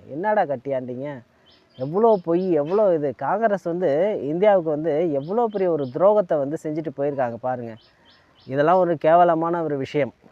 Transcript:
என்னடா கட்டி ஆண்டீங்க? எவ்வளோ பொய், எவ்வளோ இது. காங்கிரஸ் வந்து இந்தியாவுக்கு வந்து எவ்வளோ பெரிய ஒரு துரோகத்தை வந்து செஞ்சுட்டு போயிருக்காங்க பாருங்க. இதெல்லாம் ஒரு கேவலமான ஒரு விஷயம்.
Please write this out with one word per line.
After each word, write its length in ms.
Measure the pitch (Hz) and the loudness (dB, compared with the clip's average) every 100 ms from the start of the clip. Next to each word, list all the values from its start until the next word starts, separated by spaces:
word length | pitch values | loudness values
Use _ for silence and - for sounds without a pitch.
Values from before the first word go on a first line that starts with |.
| 104 | -12
என்னடா 360 | 139 208 214 165 | -6 -2 0 0
கட்டி 260 | 131 139 | -4 -4
ஆண்டீங்க? 360 | 131 127 123 143 135 113 _ _ _ _ - | -6 -6 -10 -10 -12 -18 _ _ _ _ -10
எவ்வளோ 420 | 135 180 233 208 | -4 2 4 2
பொய், 280 | 165 170 190 | 2 0 2
எவ்வளோ 420 | 156 147 202 208 | 0 0 2 2
இது. 200 | 165 143 117 | 2 -2 -4
காங்கிரஸ் 460 | 139 190 226 196 | -4 0 0 -2
வந்து 260 | 170 175 180 143 202 202 | -4 -2 0 2 0 -2
இந்தியாவுக்கு 460 | 135 165 208 190 160 | -4 2 4 4 2
வந்து 420 | 151 160 147 175 | -2 0 0 0
எவ்வளோ 340 | 139 147 220 233 | -2 -4 -2 -2
பெரிய 200 | 208 185 | 0 0
ஒரு 120 | 156 131 | -2 -2
துரோகத்தை 440 | 143 190 214 185 160 | 2 4 4 2 0
வந்து 200 | 139 156 | -2 -6
செஞ்சுட்டு 280 | 156 156 156 143 | -6 -6 -6 -4
போயிருக்காங்க 380 | 143 135 123 117 | -4 -2 -4 -4
பாருங்க. 320 | 127 127 117 110 _ _ _ _ _ _ - | -6 -6 -8 -14 _ _ _ _ _ _ -6
இதெல்லாம் 300 | 135 151 185 | 0 4 4
ஒரு 200 | 175 156 | 2 2
கேவலமான 640 | 156 170 175 160 165 170 | 4 6 6 2 0 -2
ஒரு 140 | 156 143 | -4 -4
விஷயம். 360 | 135 151 123 - _ | -4 -2 -4 -6 _